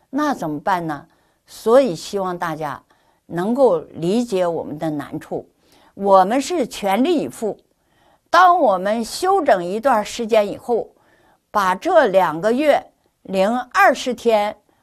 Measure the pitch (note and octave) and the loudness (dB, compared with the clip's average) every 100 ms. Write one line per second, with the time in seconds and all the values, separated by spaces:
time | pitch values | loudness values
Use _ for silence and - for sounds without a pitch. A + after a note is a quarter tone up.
0 | _ C4 G3+ - D#3+ D3 G3+ F3+ D#3+ C#3+ | _ -4 -4 -4 -6 -6 -2 -2 -4 -10
1 | - _ _ _ _ - A3 B3+ B3 D#3+ | -14 _ _ _ _ -6 4 4 4 -2
2 | - G3 F#3 F3 E3+ D#3 D3 B2+ _ _ | -8 -6 -4 -6 -6 -6 -8 -10 _ _
3 | _ _ - E3+ G3+ B3 B3 E3 - - | _ _ -10 -6 -2 2 2 2 -4 -6
4 | E3 A3+ A#3+ F#3 F3 D#3 - D3 D#3+ D3+ | -2 -2 -2 -2 -2 -4 -8 -8 -6 -6
5 | C3 D#3 - D3 - _ _ _ _ - | -8 -12 -10 -10 -12 _ _ _ _ -4
6 | G3 F#3+ F#3 C4 C4+ F4 A#3 - G3 G3 | 4 6 6 0 -2 -4 -4 -4 -2 0
7 | D4+ D#4 C#3 - G#3+ - _ _ _ _ | 2 0 -2 -6 -8 -8 _ _ _ _
8 | _ _ _ E4+ F#4 F4 B3+ F#3 G3 A3+ | _ _ _ 4 6 6 2 0 -2 -4
9 | A3 - F#4 G4 C#4 F#3+ F3 A3+ C4+ A3 | -6 -4 0 2 2 0 0 -2 0 0
10 | G#3 - A3 A3+ G3+ - - A3+ - _ | -2 -8 0 0 0 -6 -4 -4 -6 _
11 | _ _ _ _ _ G#3+ F#3 F#3+ D#4+ F4 | _ _ _ _ _ -2 -2 -2 2 4
12 | A#3+ F#3 E3+ D#3+ G#3 B3 D4+ G3+ - _ | 4 2 2 -2 -2 0 2 0 -2 _
13 | _ _ - F#3+ G3 B3 B3 - F#4+ C4 | _ _ -6 -2 0 -2 -2 2 4 2
14 | B3+ A#3 A#3 G#3+ G#3 - _ _ | -4 -4 0 2 0 -8 _ _